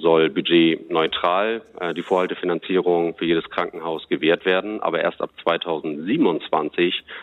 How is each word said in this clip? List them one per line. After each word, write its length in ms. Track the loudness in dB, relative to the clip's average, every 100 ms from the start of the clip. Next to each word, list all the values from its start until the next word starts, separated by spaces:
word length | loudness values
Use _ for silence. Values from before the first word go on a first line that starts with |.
soll 300 | 2 4 4
budgetneutral, 1300 | 0 2 4 4 2 -2 0 0 0 0 0 0 -4 -10 -8
äh, 120 | -6
die 100 | -6
Vorhaltefinanzierung 1120 | 0 0 0 -2 -4 -4 0 0 2 2 0 -2
für 100 | 0
jedes 220 | 0 -2
Krankenhaus 580 | -4 -4 -6 -8 -8 -4
gewährt 380 | 0 2 2 2
werden, 340 | 0 0 -4
aber 220 | -2 0
erst 180 | -2 -2
ab 100 | -10 -4
zweitausendsiebenundzwanzig 1600 | -2 0 -2 -4 -4 -6 -2 2 2 2 -2 -2 -2 0 0 -2 -10 -18